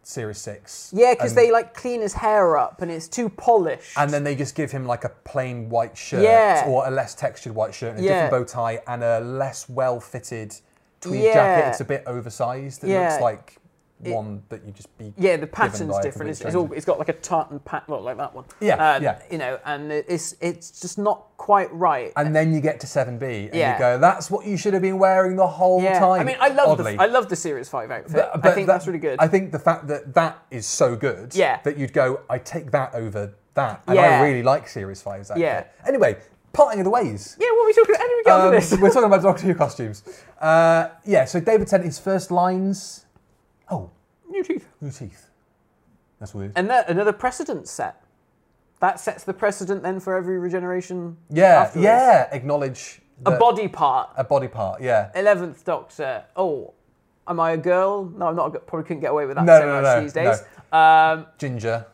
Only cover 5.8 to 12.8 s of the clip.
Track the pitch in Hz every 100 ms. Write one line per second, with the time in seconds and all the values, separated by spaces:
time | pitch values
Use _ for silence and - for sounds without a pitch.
5.8 | 113 - - - 214 226 214 165 143 131
6.8 | 131 131 127 - 135 - - 107 110 -
7.8 | 120 113 190 190 156 123 120 123 117 113
8.8 | - 120 117 113 120 131 135 - - 123
9.8 | 131 123 - 127 - 117 107 - _ _
10.8 | _ _ 180 - 220 220 202 175 143 117
11.8 | 127 143 - 123 117 - 120 131 139 131